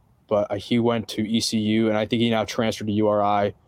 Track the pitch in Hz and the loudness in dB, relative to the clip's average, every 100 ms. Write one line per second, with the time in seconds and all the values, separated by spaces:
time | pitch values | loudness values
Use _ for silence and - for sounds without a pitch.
0 | _ _ - 104 104 104 - 120 117 117 | _ _ -2 -2 0 -4 0 2 2 0
1 | 98 - 107 113 - 113 107 110 110 107 | -2 -4 -2 0 0 0 2 2 2 0
2 | 110 117 117 113 107 - 113 - 107 104 | 0 0 2 0 -2 -2 -2 -2 -4 0
3 | 107 104 101 101 101 - | 2 2 2 2 0 -4